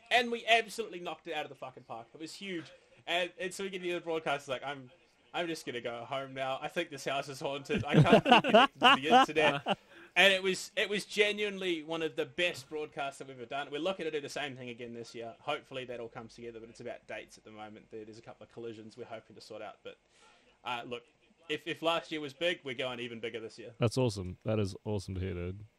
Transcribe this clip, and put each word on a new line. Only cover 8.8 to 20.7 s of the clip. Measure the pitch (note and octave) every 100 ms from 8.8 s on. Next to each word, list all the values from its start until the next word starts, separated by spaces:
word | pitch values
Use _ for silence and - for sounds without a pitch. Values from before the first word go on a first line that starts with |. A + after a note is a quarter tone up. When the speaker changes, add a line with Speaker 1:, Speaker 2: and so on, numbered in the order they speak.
| B3 C4+
Speaker 1:
the | C#4+ E4+
internet." | D#4 D4+ D4+ C#3+ - G3+
Speaker 2:
<laughs> | - - - -
Speaker 1:
And | F#3+
it | F#3+
was, | F#3+ F3+ - -
it | G3+
was | G3+ -
genuinely | G3 G#3 G#3 G#3 G3 F#3 E3+
one | D3+ E3
of | D#3+ D#3
the | D3
best | C3 F3 - -
broadcasts | D#3 D3+ - C#3 -
that | C3+
we've | C3
ever | A#2
done. | C#3 C#3
We're | D3
looking | F3 F#3+ D#3+
to |
do | D#3
the | C#3
same | C#3 C#3+ B2+
thing | B2
again | A#2+ A#2+
this | A#2 A2+ A#2+
year. | A2+ -
Hopefully | - D3 - C3+ B2
that | A#2+
all | A#2
comes | C3 A2+
together, | - A#2 A2+
but | A2+
it's | A#2
about | A#2+ - -
dates | A2 G2+ -
at | -
the |
moment. | G#2+ G#2+ G#2 -
There, | A2+
there's | G#2+ A2
a |
couple | B2+ A#2+
of | -
collisions | - A#2 A2 A2 A#2+
we're | A2+
hoping | A2+ - G2+
to |
sort | - G#2+
out. | G#2+ -
But, | - - _ _ - _ _ _
uh, | A2+